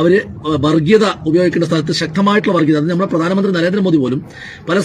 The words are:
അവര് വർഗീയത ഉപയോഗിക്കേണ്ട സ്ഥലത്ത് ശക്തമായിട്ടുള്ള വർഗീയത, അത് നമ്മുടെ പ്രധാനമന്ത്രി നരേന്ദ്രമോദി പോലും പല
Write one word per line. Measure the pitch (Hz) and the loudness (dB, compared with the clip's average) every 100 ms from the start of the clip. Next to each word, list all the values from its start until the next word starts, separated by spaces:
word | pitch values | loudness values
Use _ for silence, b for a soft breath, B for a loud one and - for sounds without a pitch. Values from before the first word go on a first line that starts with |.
അവര് | 165 190 - - 151 151 147 | 0 0 0 -10 -4 -2 0
വർഗീയത | 160 151 214 208 143 160 | 0 4 4 2 -2 0
ഉപയോഗിക്കേണ്ട | 165 180 165 165 | 2 2 0 0
സ്ഥലത്ത് | 165 156 156 | -2 -2 -4
ശക്തമായിട്ടുള്ള | 156 156 202 208 214 175 | -4 0 2 2 2 2
വർഗീയത, | 151 151 | 2 2
അത് | 156 | 0
നമ്മുടെ | 175 190 175 | -2 -2 -2
പ്രധാനമന്ത്രി | 165 190 190 175 | 0 0 0 0
നരേന്ദ്രമോദി | 175 202 185 160 123 | 0 0 2 2 0
പോലും | 135 - B B B - | -4 -8 B B B -2
പല | 185 | -2